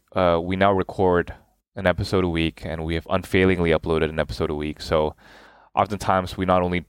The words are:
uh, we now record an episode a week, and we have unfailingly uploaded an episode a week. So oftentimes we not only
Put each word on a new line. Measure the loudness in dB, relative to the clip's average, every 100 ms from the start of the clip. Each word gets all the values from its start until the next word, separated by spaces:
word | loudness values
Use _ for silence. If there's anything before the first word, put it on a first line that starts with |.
| _
uh, | 0 2 2
we | 0 2
now | 2
record | 2 -2 0 2 2 0 -8 _ _ _ -4
an | -2
episode | 0 0 0
a | 2
week, | 0 -2 -4 -10
and | -8
we | -4
have | -6 -4
unfailingly | -4 0 2 4 4 2
uploaded | 2 2 0 0
an | -2
episode | -4 -4 -4
a |
week. | -4 -6 -8
So | -2 0 0 -4 -20 -20 -20 -20 _
oftentimes | -2 -2 -2 0 0 0 -4
we |
not | 2 2
only | 2 -2